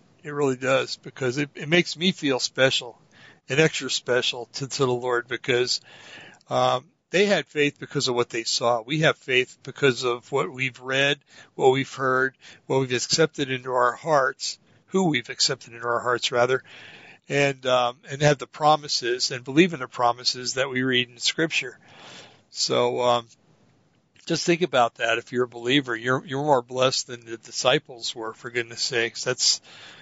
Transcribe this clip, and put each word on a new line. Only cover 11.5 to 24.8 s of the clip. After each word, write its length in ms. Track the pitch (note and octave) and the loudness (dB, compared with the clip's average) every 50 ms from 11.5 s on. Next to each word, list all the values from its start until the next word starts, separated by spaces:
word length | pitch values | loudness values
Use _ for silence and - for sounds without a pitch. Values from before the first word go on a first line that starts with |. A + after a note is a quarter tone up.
| _ | _
what 160 | - C#3 C3 | 2 4 4
we've 220 | C3 C3+ C3+ - - | 4 4 0 -4 -4
heard, 440 | - C3+ C3 C3 B2+ C3 C3 - _ - - - - _ | -4 -2 0 0 0 0 -2 -4 _ -20 -20 -20 -12 _
what 120 | - C3 C3+ | -2 -2 -2
we've 140 | C3+ B2 B2+ | 0 0 -2
accepted 580 | A#2 - - - - D#3+ D#3 - - C#3+ C3 | -4 -2 -2 0 2 0 0 0 -4 -6 -4
into 200 | C3 B2+ B2 C3 | -6 -6 -6 -4
our 200 | B2+ B2 B2 B2 A#2 | 0 2 2 2 0
hearts, 640 | - - E3 D#3 C#3 C3 C3+ - - - - - - _ _ _ _ _ | -2 -2 2 2 2 2 2 -2 -4 -8 -10 -10 -10 _ _ _ _ _
who 220 | _ - F#3+ F#3+ D#3+ | _ 0 0 2 2
we've 200 | - A#2+ A2+ - | 0 0 -2 -4
accepted 440 | B2+ - - - C3+ A#2 - A#2 A#2 | -4 -2 -2 -2 -2 -4 -10 -16 -14
into 120 | A#2 A#2 | -8 -4
our 120 | A#2+ A#2 A#2 | -2 -2 0
hearts, 320 | G#2 B2 B2 A2+ - - | 0 0 -2 0 -2 0
rather, 320 | C3 A#2+ A#2+ B2+ C3 B2+ - - - - - - - - - - - _ _ | 2 2 2 2 2 0 -2 -6 -20 -20 -20 -20 -20 -20 -20 -20 -20 _ _
and, 380 | - C#3+ C#3+ C#3+ C#3 C#3 C3 B2+ | -2 0 2 2 2 0 -2 0
um, 320 | B2+ B2+ B2 B2 A#2+ B2 C3+ - - | 2 2 4 2 2 -2 _ -12 -12
and 120 | C#3 C3+ | -4 0
have 160 | D3+ D3 D3 | 2 2 2
the 100 | - B2+ | 2 -4
promises 840 | - - - D#3 D3+ D#3 D3+ D3 C#3+ - - B2 A#2 B2 B2+ - - | -14 -4 2 4 4 4 4 2 -2 -4 -2 -2 -2 -2 -2 -4 -4
and 120 | C3+ B2 B2 | -6 -6 -8
believe 300 | C#3 C3+ D3+ F#3 F3+ E3 | 0 2 4 4 4 2
in 80 | C3 | -6
the 60 | B2+ A#2 | -10 -8
promises 640 | - - A#2+ A#2+ A#2+ B2 B2 - - B2 B2 A#2+ - | -4 0 2 2 2 0 -2 -4 -4 -4 -6 -6 -2
that 160 | B2+ C3 C#3 | -2 -2 -2
we 140 | B2+ B2+ B2+ | -2 -2 0
read 260 | C3 B2+ B2 B2 A#2+ | 2 2 2 2 0
in 80 | A#2+ | -4
Scripture. 600 | A#2 - - - - D#3+ D#3+ - - C3 B2 - - _ - - - - - - - - - - _ _ _ | -6 -4 -4 0 0 0 0 0 -2 -4 -6 -10 -18 _ -20 -20 -20 -20 -20 -20 -20 -20 -20 -20 _ _ _
So, 520 | - - - - B2+ B2 B2 B2 B2 B2 | -8 -4 -2 0 0 2 2 0 0 0
um, 260 | B2 B2 A#2+ A#2+ A#2 A#2 - _ _ _ _ _ _ _ _ _ _ _ _ _ _ _ _ _ - | 2 2 2 2 0 -6 -18 _ _ _ _ _ _ _ _ _ _ _ _ _ _ _ _ _ -6
just 200 | - E3+ D3 - | -4 -4 -2 0
think 160 | F3 E3+ D#3+ | 0 0 0
about 340 | F3 C#3 C3+ B2+ | 0 0 2 2